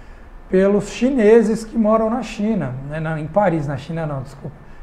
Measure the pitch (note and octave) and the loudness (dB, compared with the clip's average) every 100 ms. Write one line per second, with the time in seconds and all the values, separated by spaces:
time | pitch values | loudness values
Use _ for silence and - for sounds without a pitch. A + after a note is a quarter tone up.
0 | - - - - - F#3 G3 G3+ G3 - | -18 -20 -20 -18 -2 2 4 2 -2 -2
1 | B3 C4+ G#3 A#3 G#3+ G#3+ - A#3 G#3+ A3 | 0 4 6 6 6 -2 -4 0 2 2
2 | A3 B3 - - G#3 G#3+ C3 B2+ C#3 D#3 | 2 -2 -6 -4 -2 -2 -4 -6 -8 -6
3 | D#3 D#3 D#3 G3+ G3+ E3 C#3 C#3 - E3 | -4 -6 -2 2 2 0 -2 -6 -6 -6
4 | D#3 C3+ A#2+ - C#3+ - - - | -6 -6 -10 -14 -16 -16 -20 -20